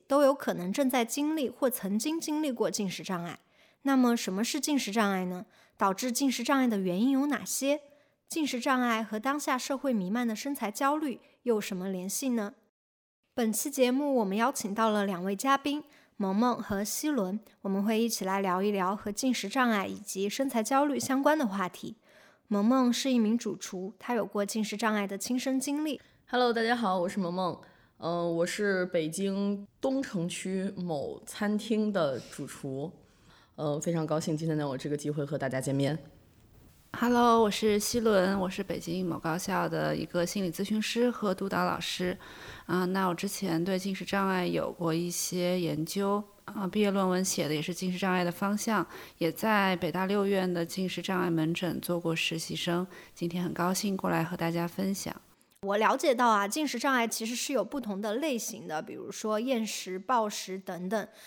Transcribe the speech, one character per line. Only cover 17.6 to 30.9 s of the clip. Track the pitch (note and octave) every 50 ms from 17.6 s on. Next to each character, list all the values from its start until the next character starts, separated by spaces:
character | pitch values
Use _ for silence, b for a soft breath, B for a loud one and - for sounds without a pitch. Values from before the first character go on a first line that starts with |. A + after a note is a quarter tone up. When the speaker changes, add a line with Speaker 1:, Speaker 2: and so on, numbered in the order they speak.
| b
Speaker 1:
我 | G3+
们 | G3 G3 G3+
会 | G#3+ A3+ G#3+
一 | A#3 A#3
起 | A3 - F#3+
来 | F#3 F#3+ G3
聊 | G3 F#3+ F3 F#3 F#3+
一 | G#3
聊 | G#3 F#3+ F#3 F3+ G3+
和 | G3+ - G#3
进 | G3+ - - C4 A#3+
食 | - - G3
障 | - C4+ B3+ A#3+
碍 | A3 G3+ F#3+ G3+
以 | F#3+
及 | F#3+ G#3 - - F#3+ G3 G3+
身 | - - C4+ C#4
材 | - A#3 G#3+
焦 | - C4+ C4+ C#4+
虑 | D4 C#4 A#3+
相 | A#3 - C4 C4+
关 | C#4 D4 D4+
的 | D#4+ C#4+
话 | G#3+ F#3+ G3 F#3+ F3
题。 | - - - - - b b b b b b b b b b _
萌 | G#3 G3+ G3+
萌 | A3+ B3+ C4 B3+ A#3+
是 | A#3 A#3+ - C4+
一 | B3+ A#3+
名 | A3 G#3 A3+
主 | A#3 - G#3+ -
厨， | - - - - F3+ F#3 F#3+ - -
她 | - - B3
有 | A3+ -
过 | G3 - G#3 G3+
进 | G3 - A3 G#3+
食 | G3+ -
障 | G#3 A#3+ A3 G#3+
碍 | G#3+ G3+
的 | G3 G3 G3
亲 | - - B3 B3+
身 | - C4 C4 C4
经 | C4 D4+ C#4+ D4 D4+
历。 | D#4 C4+ b b b b b b _
Speaker 2:
Hello， | - B3 B3 A#3+
大 | A#3 A#3 A3+
家 | A3+ A#3+
好， | A#3+ A#3 F#3+ F#3 F#3+
我 | E3+
是 | F#3+ G3 G#3
萌 | F#3 E3+ F3
萌。 | F#3 F#3 F3 D3 - b b b b b b b _
呃， | - D#3+ E3+ F3 E3+
我 | E3+ E3+ E3 E3+
是 | F3+ - - G#3 G3+ G3 F#3 F3+
北 | F#3 - F3 D#3+
京 | D#3 D#3+ F3+ G3 G3 G3 G3 G3+ G3+ G3+ G3+ G3+ - _ _ -
东 | C4+ C4 C4+ C4+
城 | - - F#3 E3
区 | F3 F3 - - F#3 F#3 F#3+ F#3 G3 G3
某 | F#3 F3+ F3